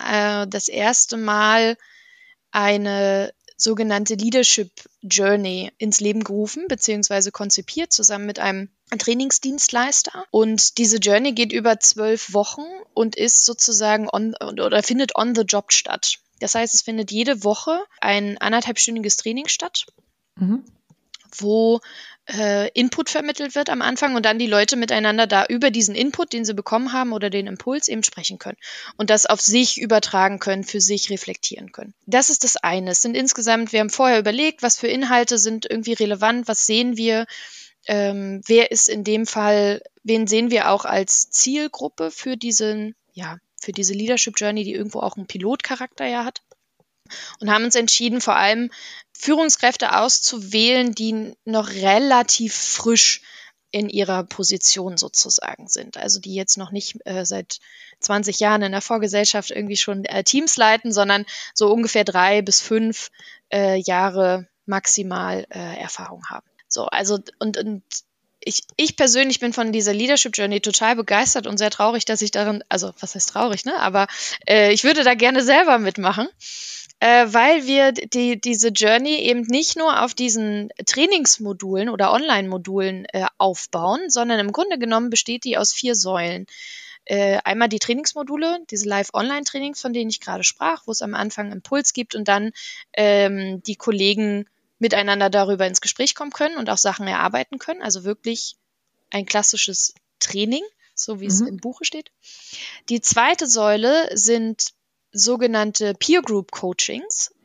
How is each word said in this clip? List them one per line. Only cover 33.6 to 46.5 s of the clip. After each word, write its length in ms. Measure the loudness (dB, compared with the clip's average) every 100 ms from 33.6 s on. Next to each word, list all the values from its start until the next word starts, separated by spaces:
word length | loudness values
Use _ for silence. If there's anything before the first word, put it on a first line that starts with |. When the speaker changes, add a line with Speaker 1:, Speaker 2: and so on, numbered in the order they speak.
| 2
Speaker 1:
wir 60 | 0
haben 100 | 0
vorher 300 | 2 4 4
überlegt, 420 | 2 0 0 0
was 160 | 0 0
für 100 | 0
Inhalte 520 | -2 2 2 2 2
sind 260 | 0 -2 -4
irgendwie 260 | -4 -2
relevant, 540 | 0 0 2 2 0 -2
was 200 | -2 2
sehen 300 | 2 2 0
wir, 280 | 0 0 -2 -10 -18 -20 -20 _ -4
ähm, 540 | -2 0 -2 -6 -10 4
wer 260 | 4 4
ist 180 | 2 2
in 140 | 2
dem 220 | 0 0 0
Fall, 560 | 0 2 4 2 0 -8 _
wen 240 | 0 0 2
sehen 240 | 2 4
wir 180 | 2 4
auch 160 | 2 2
als 460 | -2 2 2 2
Zielgruppe 800 | 2 2 0 -4 -6 -10 -6 -8
für 260 | -6 -6 -6
diesen, 560 | -2 0 0 -2 -6 -12 _
ja, 240 | -14 -12 -14 _ -16
für 120 | -12
diese 220 | -6 -4
Leadership 420 | -4 -2 0 -2 -2
Journey, 260 | -2 -2
die 100 | -4
irgendwo 260 | -6 -6 -6
auch 180 | -6 -8
einen 80 | -12
Pilotcharakter 800 | -6 -4 -4 -4 -8 -8 -8 -6
ja 200 | -6 -6
hat. 180 | -10 -20